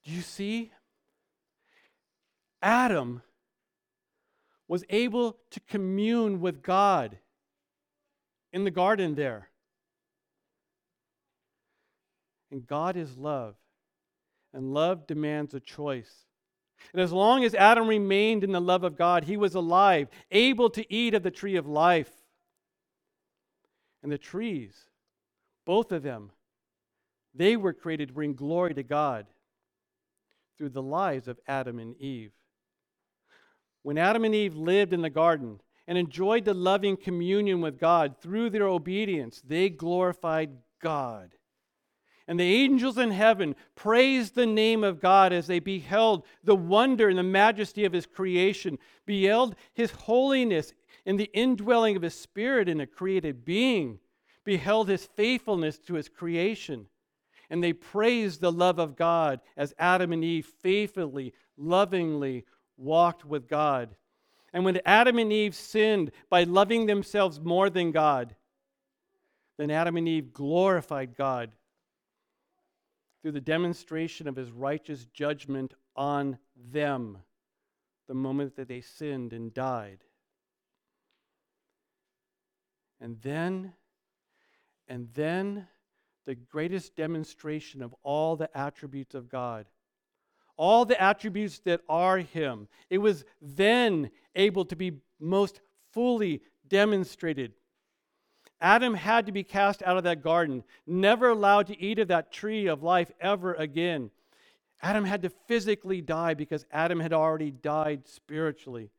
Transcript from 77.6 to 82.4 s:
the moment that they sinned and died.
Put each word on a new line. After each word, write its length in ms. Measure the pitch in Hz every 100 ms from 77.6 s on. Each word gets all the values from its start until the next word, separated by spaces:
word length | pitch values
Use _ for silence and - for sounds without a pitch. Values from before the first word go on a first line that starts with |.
| _ _ _ _ _
the 80 |
moment 420 | 131 131 139 139 135
that 120 | 127
they 120 | 123
sinned 520 | - - 151 135 120
and 200 | 113 113
died. 520 | 120 131 123 104 95 _ _ _ _ _ _ _ _ _ _ _ _ _ _ _ _ _ _ _ _ _ _ _ _